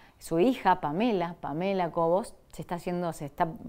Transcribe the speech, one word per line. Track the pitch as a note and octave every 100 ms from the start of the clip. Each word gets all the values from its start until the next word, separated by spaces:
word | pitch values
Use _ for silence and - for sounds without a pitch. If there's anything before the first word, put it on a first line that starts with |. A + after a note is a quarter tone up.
| - -
su | - E3
hija, | A3 B3+ G3 F3
Pamela, | D3+ D#3 B3 G3+ E3+ F3
Pamela | D3 D3 F#3+ F#3+ E3+
Cobos, | E3 E3 F#3 A3+ - _
se | -
está | D#3
haciendo, | F3 F3+ F3 F3
se | D#3+ D3
está | - E3 D#3+